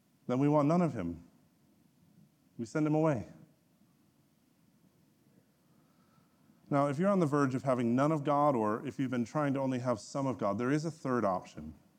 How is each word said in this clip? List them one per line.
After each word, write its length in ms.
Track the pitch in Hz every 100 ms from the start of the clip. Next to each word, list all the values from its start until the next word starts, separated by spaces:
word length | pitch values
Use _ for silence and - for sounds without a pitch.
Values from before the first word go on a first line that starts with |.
| _ _ -
then 120 | 123
we 100 | 143
want 180 | 151 143
none 140 | 170
of 120 | 175
him. 280 | 120 85 85 - _ _ _ _ _ _ _ _ _ - _ _ -
We 80 | 113
send 200 | 160 151
him 100 | 151
away. 320 | 160 131 87 - - _ _ _ _ _ _ _ _ _ _ _ _ _ _ _ _ _ _ _ _ _ _ _ _ _ _ _ _ _ _ _ -
Now, 180 | 147 143
if 120 | 139
you're 100 | 190
on 120 | 202
the 40 | 160
verge 300 | 147 139 127
of 80 |
having 320 | 139 123 117 123
none 160 | 143
of 140 | 160 139
God, 320 | 143 147 131
or 280 | 107 107 143
if 140 | 113
you've 120 | 131
been 120 | 123
trying 300 | 117 151 147
to 80 | 135
only 180 | 135 127
have 220 | 127 117
some 260 | - 143 139
of 100 | 113
God, 200 | 107 101
there 140 | 123
is 120 | 147
a 80 | 160
third 320 | 147 135 123
option, 500 | 107 92 - - 76 80 _